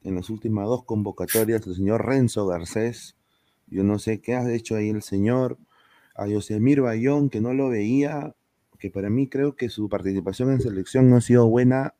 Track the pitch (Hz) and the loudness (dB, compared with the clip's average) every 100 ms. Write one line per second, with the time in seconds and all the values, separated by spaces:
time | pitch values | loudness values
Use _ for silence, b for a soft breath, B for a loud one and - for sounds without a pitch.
0 | - 92 92 110 117 107 101 120 - 107 | -8 -6 -6 -8 -4 -2 -2 -4 -2 -4
1 | 104 92 90 113 110 113 101 90 98 113 | -4 -6 -4 0 0 0 -2 -4 0 0
2 | 107 135 123 - 101 87 82 107 113 117 | 0 2 2 0 -2 -4 -4 -4 -4 -6
3 | - _ _ _ _ _ _ 90 98 104 | -16 _ _ _ _ _ _ -2 0 0
4 | 107 110 - 123 123 117 113 110 107 107 | -2 -6 -4 -4 -2 -4 -4 -4 -2 -4
5 | - 98 104 127 127 127 _ b b b | -4 -2 0 2 0 -4 _ b b b
6 | b - 101 104 101 107 120 143 127 113 | b -10 -4 -4 -2 0 2 4 2 0
7 | 123 147 143 110 113 131 135 113 104 131 | 0 2 0 0 -2 -2 -2 -2 0 0
8 | 143 156 - - _ _ _ _ 101 98 | 0 -4 -10 -14 _ _ _ _ -10 -6
9 | 101 113 135 135 143 139 123 104 107 98 | -2 0 0 0 -2 -2 -8 -6 -4 -4
10 | 92 98 92 98 127 135 120 98 95 131 | -2 -2 -4 -2 0 0 -2 -4 -4 4
11 | 127 123 - 120 117 117 123 131 135 - | 8 8 6 6 6 6 4 2 -2 -10